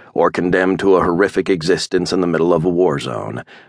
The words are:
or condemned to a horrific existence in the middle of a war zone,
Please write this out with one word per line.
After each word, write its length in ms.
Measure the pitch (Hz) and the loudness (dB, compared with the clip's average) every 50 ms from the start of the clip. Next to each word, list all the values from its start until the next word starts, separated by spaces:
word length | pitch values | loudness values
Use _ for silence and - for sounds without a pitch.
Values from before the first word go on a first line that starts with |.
| - - - | -20 -10 -2
or 200 | - 82 87 82 | 0 0 2 2
condemned 480 | - 85 90 90 90 92 92 95 85 | 0 0 0 0 0 2 0 0 0
to 160 | - 98 95 | 2 4 4
a 80 | 90 82 | 4 4
horrific 440 | 90 87 85 101 95 - 101 92 - | 2 2 2 0 0 0 -2 -2 0
existence 640 | 98 90 76 85 92 80 - - - 92 90 85 - | -2 -2 0 0 -2 -2 -2 -2 -2 -2 -2 0 -2
in 80 | 95 | -2
the 60 | 90 | 0
middle 260 | 87 85 78 82 87 90 | 0 0 0 2 2 2
of 120 | 85 78 | 2 0
a 40 | 92 | 0
war 300 | 87 85 92 90 73 71 | 0 2 2 0 0 -2
zone, 460 | 64 65 60 53 50 53 57 - - _ - - - | -6 -8 -10 -10 -10 -10 -12 -12 -14 _ -20 -20 -20